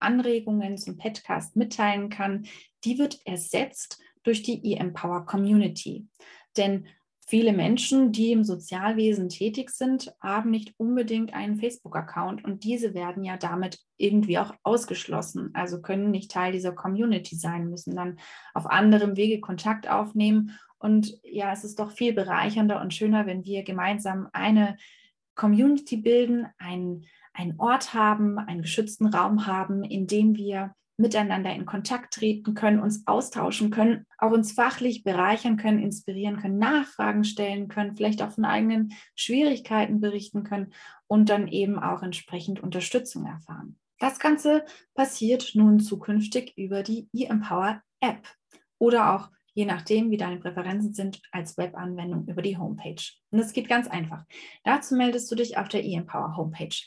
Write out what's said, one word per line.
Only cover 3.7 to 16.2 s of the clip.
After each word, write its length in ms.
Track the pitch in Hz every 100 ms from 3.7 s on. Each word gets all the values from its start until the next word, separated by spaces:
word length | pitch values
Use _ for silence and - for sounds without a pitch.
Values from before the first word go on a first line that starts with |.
| - - - _ _
durch 200 | - 220
die 300 | 226 233 -
E-Empower 540 | 196 185 165 175 180 165
Community. 800 | 196 196 208 185 160 - - - _ - - _ -
Denn 300 | 196 196 - _ _ _ -
viele 260 | 220 226
Menschen, 600 | 196 165 247 - 269 254
die 180 | 214 226
im 120 | 226
Sozialwesen 840 | 214 175 - 185 202 220 220 208 180
tätig 420 | 175 208 220 254
sind, 440 | - 262 262 - -
haben 300 | 190 202 220
nicht 240 | 220 214 -
unbedingt 580 | 226 247 226 226 220
einen 220 | 196 208 208
Facebook-Account 880 | 233 240 - 160 160 - 180 -
und 180 | - 196
diese 300 | 214 240 226
werden 300 | 180 175 180
ja 120 | 190 185
damit 440 | 180 170 185 - _ -
irgendwie 420 | 202 208 208 175
auch 160 | 202 -
ausgeschlossen, 880 | - 233 - 180 - 156 - - -
also 260 | 175 180 175
können 300 | 160 196 208
nicht 200 | 190